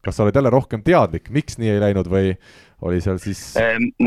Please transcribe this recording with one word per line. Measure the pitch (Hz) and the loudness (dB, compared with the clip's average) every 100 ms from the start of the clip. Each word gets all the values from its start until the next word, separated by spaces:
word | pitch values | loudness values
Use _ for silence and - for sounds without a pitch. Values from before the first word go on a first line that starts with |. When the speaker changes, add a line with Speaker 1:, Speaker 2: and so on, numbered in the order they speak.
Speaker 1:
kas | - - | -8 0
sa | 104 | 2
oled | 135 | 4
jälle | 135 | 4
rohkem | 123 - 113 | 2 0 -4
teadlik, | 127 175 101 80 - | 2 2 2 -2 -4
miks | 123 - - | -4 -4 -4
nii | 113 | 0
ei | 104 | 2
läinud | 101 98 87 | 2 0 0
või | 95 95 92 - - _ _ | 0 0 -2 -10 -20 _ _
oli | 85 90 | -4 -2
seal | 92 92 | -2 -4
siis | - 95 - - | -6 -10 -6 -2
Speaker 2:
Ehm, | 117 113 120 - | 0 0 -2 0